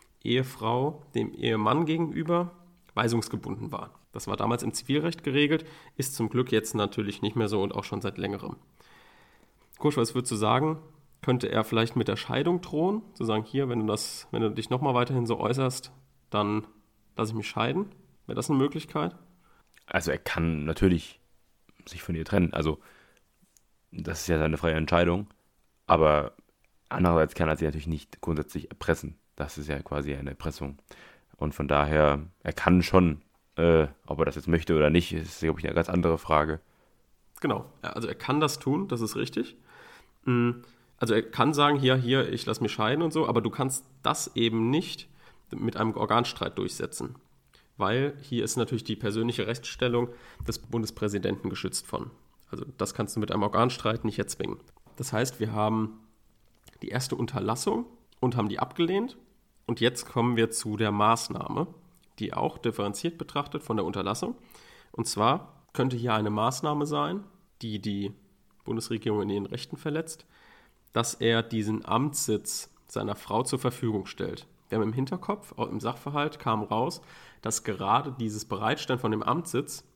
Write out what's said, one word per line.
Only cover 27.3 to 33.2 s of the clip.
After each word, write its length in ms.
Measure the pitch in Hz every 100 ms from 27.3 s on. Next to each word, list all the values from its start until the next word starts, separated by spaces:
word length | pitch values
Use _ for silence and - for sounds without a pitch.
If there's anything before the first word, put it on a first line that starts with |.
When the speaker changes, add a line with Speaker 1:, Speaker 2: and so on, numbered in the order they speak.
Speaker 2:
kann 160 | - 82
er 60 | 78
sie 100 | 80
natürlich 220 | 76 76
nicht 340 | 78 - -
grundsätzlich 480 | - 76 73 80 -
erpressen. 480 | - - 80 76 73 _ -
Das 220 | 73 -
ist 100 | 73
ja 140 | 73
quasi 320 | - 73 71
eine 160 | 69 69
Erpressung. 460 | 67 80 - 71 69 - - - - _ -
Und 180 | 76 -
von 120 | 71
daher, 520 | 73 73 76 76 71 82 _
er 100 | 87
kann 300 | - - 90
schon, 400 | 85 95 90 73